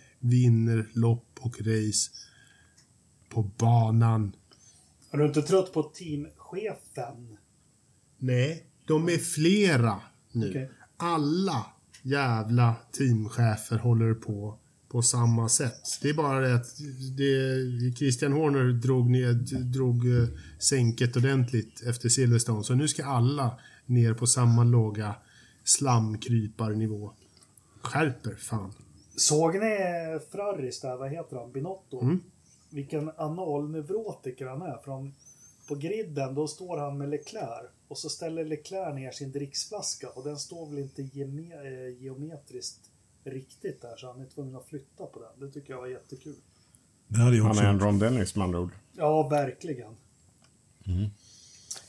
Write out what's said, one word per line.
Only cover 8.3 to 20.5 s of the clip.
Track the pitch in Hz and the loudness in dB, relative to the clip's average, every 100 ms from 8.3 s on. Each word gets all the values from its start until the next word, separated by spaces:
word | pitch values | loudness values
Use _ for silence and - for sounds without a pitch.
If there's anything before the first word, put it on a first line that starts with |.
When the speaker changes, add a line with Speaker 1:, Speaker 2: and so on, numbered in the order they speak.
| 123 135 165 - _ - | 2 0 -2 -12 _ 0
Speaker 1:
de | 156 170 | 0 2
är | 170 | 0
flera | - 147 160 202 196 135 117 98 - _ _ | 0 2 4 6 6 4 4 0 -8 _ _
nu. | 120 104 | -4 -2
Speaker 2:
Okej. | 92 135 - - - | -4 -8 -14 -20 -6
Speaker 1:
Alla | 170 165 147 170 190 135 101 _ _ - | -2 0 2 2 0 -2 -6 _ _ -12
jävla | 131 139 131 113 107 120 120 113 - - | -2 0 2 0 2 4 4 2 -6 0
teamchefer | 135 110 107 - 117 107 - 110 | 2 2 0 0 2 0 -2 0
håller | 120 113 113 | 2 4 4
på | 113 - 101 104 113 _ _ _ | 0 -4 -8 -8 -12 _ _ _
på | 120 | -2
samma | 117 123 117 117 113 | 0 4 4 4 2
sätt. | - 127 - - - | 0 0 -4 -8 -4
Det | 139 | 0
är | |
bara | 151 147 135 | 0 0 2
det | 131 120 | 2 2
att | 123 - 147 131 131 135 | 0 -10 -14 -12 -8 0
det, | 139 135 131 131 131 120 123 123 | 2 2 0 -2 -2 -2 -2 0
Christian | 139 127 147 | 0 2 2
Horner | 143 156 139 127 | 2 2 4 4
drog | 120 123 127 123 | 2 2 4 4
ner, | 127 123 117 - 135 127 | 4 4 2 0 -4 -2
drog, | 131 127 120 123 120 | 0 2 2 4 4
eh, | 117 - - | 2 -2 -14